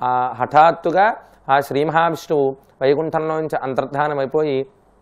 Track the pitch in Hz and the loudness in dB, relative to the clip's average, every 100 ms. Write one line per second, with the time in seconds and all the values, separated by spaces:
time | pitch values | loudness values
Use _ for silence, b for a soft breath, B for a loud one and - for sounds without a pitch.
0 | 127 127 127 117 123 143 165 - 170 165 | -4 -2 -2 -4 2 6 6 4 0 2
1 | 208 262 b b - 139 139 135 156 160 | 2 0 b b 0 0 0 -2 0 2
2 | 170 156 - 151 135 135 _ - 135 143 | 0 -2 -2 0 0 -2 _ -2 0 2
3 | 160 160 156 156 156 147 131 127 131 139 | 0 -4 -4 -4 -4 -4 -4 -4 -4 -2
4 | 151 143 135 156 156 135 135 _ _ _ | -2 -2 -2 -2 -2 -2 -6 _ _ _